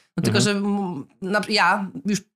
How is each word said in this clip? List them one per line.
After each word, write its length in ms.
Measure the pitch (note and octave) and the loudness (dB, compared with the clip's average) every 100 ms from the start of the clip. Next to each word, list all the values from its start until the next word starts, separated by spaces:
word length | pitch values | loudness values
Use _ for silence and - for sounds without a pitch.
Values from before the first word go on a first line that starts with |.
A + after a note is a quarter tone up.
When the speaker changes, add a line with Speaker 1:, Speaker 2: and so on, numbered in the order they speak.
| _ - | _ -2
Speaker 1:
No 60 | |
tylko, 140 | B2 G3 | 0 2
Speaker 2:
Mhm. 40 | |
Speaker 1:
że, 240 | G3+ G3+ G3+ | 2 2 0
mm, 380 | G3+ F#3 E3+ - - | -2 -2 -6 -10 -10
na, 200 | F#3 G#3 F#3+ | -2 -2 0
ja 380 | G#3 F3 G#3 F#3+ - G3 | 2 4 2 -2 -6 -2
już 160 | G3+ - | -2 -4